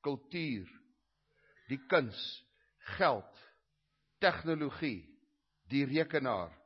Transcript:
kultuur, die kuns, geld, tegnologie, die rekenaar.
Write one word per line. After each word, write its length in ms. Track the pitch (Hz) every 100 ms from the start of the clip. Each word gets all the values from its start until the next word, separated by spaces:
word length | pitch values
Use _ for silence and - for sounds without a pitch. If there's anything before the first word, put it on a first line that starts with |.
kultuur, 640 | 151 139 - 175 160 113 90 - _ _ _ _ _ _ _ _ -
die 100 | 135
kuns, 340 | - 185 127 98 - - - _ _ _ -
geld, 560 | - 180 117 - - - _ _ _ _ _ _ _
tegnologie, 800 | 190 156 160 160 147 - 156 101 76 - _ _ _ _ -
die 140 | 135
rekenaar. 680 | 139 147 156 156 131 104 85 -